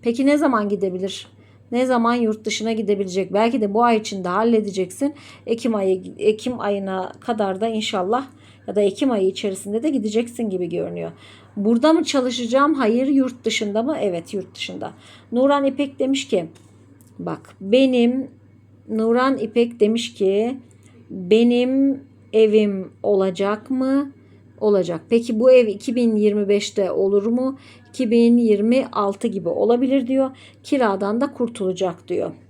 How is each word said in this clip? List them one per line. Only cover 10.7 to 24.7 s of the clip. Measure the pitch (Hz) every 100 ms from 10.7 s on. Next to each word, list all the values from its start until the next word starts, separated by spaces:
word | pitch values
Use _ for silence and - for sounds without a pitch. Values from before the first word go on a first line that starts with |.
| 170 175 175 165 165 - - - -
Burada | 202 233 294
mı | 330
çalışacağım? | 320 285 254 247 240 254 294
Hayır. | 285 233 233 269
Yurt | 269 254 240 -
dışında | 220 208 202
mı? | 240 302
Evet, | 202 175 165
yurt | 202 190 -
dışında. | - 185 - - - - -
Nuran | 233 269 285 277
İpek | 269 277 -
demiş | 262 269 -
ki, | 202 165 - - _ - - - -
bak, | 170 160 - -
benim, | 190 240 269 254 240 254 254 - _ - _ _ -
Nuran | 220 226 233 262 269
İpek | 214 240 233 -
demiş | 214 233 -
ki, | - 190 196 233 269 - - - - -
"Benim | 190 180 214 240 240 247 269 277 269 - - -
evim | 214 220 214 208 196 185 -
olacak | - 202 190 180 196 214 233
mı?" | 262 262 269 277 - - - - -
Olacak. | 214